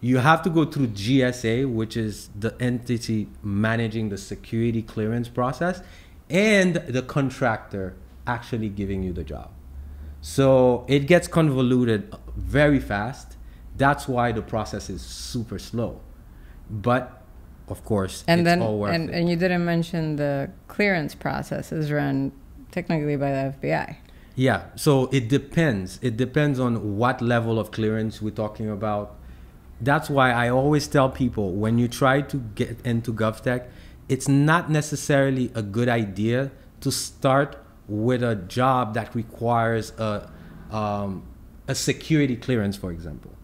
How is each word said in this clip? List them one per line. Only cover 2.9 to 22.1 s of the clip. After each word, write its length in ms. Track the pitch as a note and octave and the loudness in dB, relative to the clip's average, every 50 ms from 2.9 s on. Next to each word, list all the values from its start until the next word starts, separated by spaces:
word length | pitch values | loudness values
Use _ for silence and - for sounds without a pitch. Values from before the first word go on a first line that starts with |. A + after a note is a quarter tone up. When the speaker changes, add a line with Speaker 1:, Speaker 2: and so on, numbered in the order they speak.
| B2 A2+ - - A2+ A2 G#2 - - - - | -4 -4 -2 -2 -2 -2 -2 -4 -8 -12 -8
Speaker 1:
managing 680 | G#2 G2+ G2 G#2+ A2 A2+ A2+ A#2 A2+ G#2+ A2+ A2 G#2+ | -4 -2 0 2 2 2 0 0 -2 -2 -2 -2 -2
the 100 | G2 F#2+ | -4 -6
security 640 | - - G#2 - - - - A2+ A2+ A#2+ A2+ A2+ A2 | -8 -10 -12 -12 -10 -6 -2 0 0 0 0 -2 -4
clearance 460 | - - A2+ G#2+ G#2+ A#2 A#2+ A#2+ A#2 | -4 -4 -4 -2 -2 -2 -2 -4 -4
process, 520 | - - B2 B2+ C3 - E3+ F3 F3+ F3+ - - - - - - - - - - | -2 -2 -2 -2 0 -2 -2 -2 -2 -4 -10 -18 -20 -20 -20 -20 -20 -20 -14 -2
and 460 | - F3+ G#3 A3 G#3+ G3+ F#3 F#3 E3 | 0 2 4 6 6 6 6 4 2
the 280 | E3+ E3 - A#2+ B2+ B2 | 0 -2 -2 -4 -4 -4
contractor 920 | B2 - D3+ C#3 C3 B2+ - C#3 B2 A2 G#2+ - - - G2+ F#2+ F#2 F#2 - - - - - - | -2 0 0 0 0 0 0 0 0 0 -2 -4 -8 -8 -6 -6 -6 -8 -12 -18 -20 -20 -12 -6
actually 420 | - A#2+ A#2 - - - A2+ A2 G#2+ | -4 -4 -4 -4 -6 -4 -4 -4 -4
giving 360 | G2 G2 G2+ F#2+ G2 F#2+ F#2+ | -4 -4 -4 -2 -2 -2 -2
you 80 | F#2 F2 | -4 -4
the 100 | F2 E2 | -6 -6
job. 280 | D2 D2+ A#1+ A1+ - - - - - - - - - - - - - - - | -8 -8 -12 -12 -14 -18 -18 -18 -16 -16 -14 -14 -14 -14 -14 -14 -14 -14 -14
So 640 | - - - - C3+ C3+ C3+ C3 B2+ B2+ B2 A#2+ - - | -12 -6 0 2 6 6 8 8 8 6 4 2 2 2
it 180 | C3+ C#3+ C#3+ | 2 2 6
gets 220 | C#3 F3 F3 E3+ - | 6 4 4 4 4
convoluted 840 | - E3+ D#3+ D#3 C3+ B2+ C3 B2 B2+ B2+ B2 A#2 A2 G#2 G2 - - - - - - | 2 4 4 4 4 2 2 4 4 4 4 4 2 0 0 -6 -14 -16 -14 -12 -10
very 440 | - - - G2+ C3+ D3 D3 D3 C3 | -8 -6 0 2 4 6 6 4 4
fast. 560 | B2+ - G#2 G2+ G#2 A#2 C#3 - - - - - - - - - - - - | 2 0 -2 -2 -2 -4 -6 -10 -14 -18 -18 -18 -18 -18 -18 -18 -18 -16 -4
That's 320 | - C3+ C#3 C#3+ C#3+ - - | 2 2 2 2 2 -2 -2
why 240 | C3 A#2+ A#2+ A#2+ A2+ | 0 0 2 2 0
the 100 | A2 G#2 | -2 -4
process 480 | - - A2+ G#2+ - - G#2 - - | -4 -4 -4 -4 -4 -6 -8 -8 -8
is 120 | G2 E2+ - | -10 -10 -10
super 580 | - - - - - - B2+ A2+ A#2 G#2 F2+ | -12 -12 -12 -12 -8 -6 -6 -6 -6 -8 -10
slow. 400 | - - - A#2 A#2 G#2 - - - - - - - - - - - - - - - - | -10 -8 -4 -4 -4 -4 -6 -10 -16 -18 -20 -20 -20 -20 -20 -20 -20 -20 -20 -20 -16 -10
But 540 | A2 A2 F#2+ A#2+ A#2+ C3 B2+ - - - - - - - - - - - - - | -10 -4 0 2 2 2 0 -4 -14 -20 -20 -20 -20 -20 -20 -20 -20 -20 -12 -12
of 160 | G#2 - - | -12 -12 -4
course, 400 | - A2+ G#2 F#2+ F#2 - - - | -2 0 0 0 -2 -4 -6 0
Speaker 2:
And 140 | - E3+ F3 | 2 4 4
Speaker 1:
it's 40 | F3 | 6
Speaker 2:
then, 140 | E3 F3 F3 | 4 4 4
Speaker 1:
all 180 | - A2 G#2+ G#2+ | 2 0 0 0
worth 160 | G2+ G2+ - | 0 0 0
Speaker 2:
and, 140 | E3 E3 - | 0 -2 -2
Speaker 1:
it. 60 | E3 | -2
Speaker 2:
and 160 | F3 E3+ E3+ | 0 0 0
you 60 | F3 | 2
didn't 280 | E3 F3 F#3 F3+ F3 F3 | 2 2 2 2 2 0
mention 520 | E3+ E3+ E3+ E3 E3 - E3+ D#3+ D#3 D3+ | 2 2 0 0 0 -2 -4 -2 -2 -2
the 340 | D3 D3 C#3+ C#3+ C#3 C#3 - - - - | -2 -2 0 0 -2 -4 -6 -8 -16 -20
clearance 480 | - - - G#3 G#3 G3 E3+ D3+ - - | -20 -2 0 2 2 2 0 -2 -4 -8
process 560 | - - C#3+ C#3 C#3 C#3+ - C#3 D3+ D#3 - | -6 -6 -4 -4 -4 -4 -4 -6 -8 -6 -6
is 220 | - E3 D#3 D3 D3 | -4 -4 -2 0 0
run 400 | D3 D3 C#3+ | 0 0 0